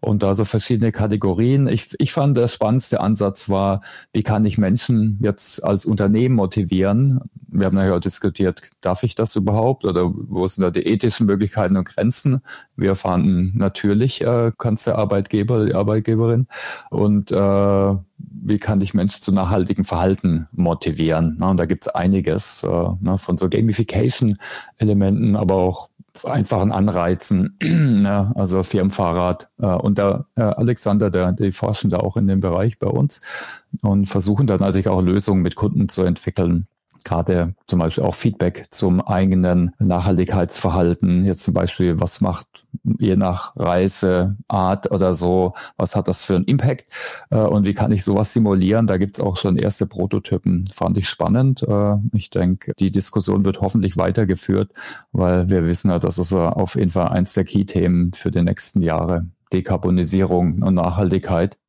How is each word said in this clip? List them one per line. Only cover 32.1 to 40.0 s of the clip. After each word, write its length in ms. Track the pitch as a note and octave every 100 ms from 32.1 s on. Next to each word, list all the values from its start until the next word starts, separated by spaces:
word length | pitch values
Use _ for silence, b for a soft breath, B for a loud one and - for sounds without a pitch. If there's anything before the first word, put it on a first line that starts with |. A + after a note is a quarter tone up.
| A2+
in 120 | G2+
dem 100 | F#2+
Bereich 400 | F#2 F2 G#2+ G#2+
bei 80 | -
uns 340 | - C#3+ - B B B B B -
und 240 | G#2 G2 F#2+
versuchen 400 | G2+ F#2+ G#2 C3+
dann 140 | F#2+
natürlich 280 | G2 F#2+ F#2+
auch 140 | F#2+
Lösungen 400 | F2+ G2 G2+ F#2+
mit 140 | E2+ -
Kunden 320 | G#2 - G2
zu 140 | -
entwickeln. 640 | F#2 F2 - - F2 E2+ F#2 _ _ _ -
Gerade 480 | E2 E2 F2+ E2 F#2 _
zum 140 | F2+
Beispiel 220 | E2 -
auch 120 | G2+
Feedback 540 | E2+ A#2 - F2 - -
zum 320 | - G2 F2+
eigenen 680 | - G2 F#2+ F#2 F2+ F2+ F2 -
Nachhaltigkeitsverhalten. 1500 | G2+ F2+